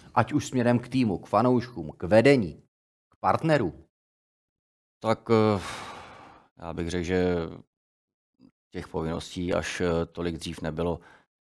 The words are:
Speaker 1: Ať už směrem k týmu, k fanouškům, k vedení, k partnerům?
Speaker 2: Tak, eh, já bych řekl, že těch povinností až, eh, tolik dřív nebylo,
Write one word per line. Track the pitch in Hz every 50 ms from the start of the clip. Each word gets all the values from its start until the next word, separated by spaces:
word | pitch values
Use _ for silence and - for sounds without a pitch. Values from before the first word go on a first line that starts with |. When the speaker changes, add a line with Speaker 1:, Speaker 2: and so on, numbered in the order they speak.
| - - -
Speaker 1:
Ať | - 117 - 147
už | 143 -
směrem | - - 127 117 120 120 120
k | 123 -
týmu, | - 131 123 107 87
k | 80 -
fanouškům, | - - 104 120 127 127 120 - - - 85 80 78 -
k | - -
vedení, | 85 101 113 120 139 143 127 98 78 69 - _ _ _ _ _ _ _ _ _ _
k | _ _
partnerům? | - 92 101 117 - 160 151 135 113 82 - - - _ _ _ _ _ _ _ _ _ _ _ _ _ _ _ _ _ _ _ _ _ _ _
Speaker 2:
Tak, | - 110 113 - - -
eh, | 117 110 110 107 104 95 87 - - - - - - - - - - - - - - - _ _ _ -
já | 85 82 80
bych | 85 85 82
řekl, | 87 90 85
že | 87 90 92 90 90 90 85 82 82 87 85 - _ _ _ _ _ _ _ _ _ _ _ _ _ _ _ - - _ _ _ _
těch | - 92 82
povinností | - - 87 80 80 82 73 - - - 92 90 87 87
až, | 87 87 - - -
eh, | 92 87 85 85 85
tolik | - - 85 87 87 85
dřív | 78 - 87 82 -
nebylo, | 85 80 76 80 85 87 82 78 - - - _ _ _ _ _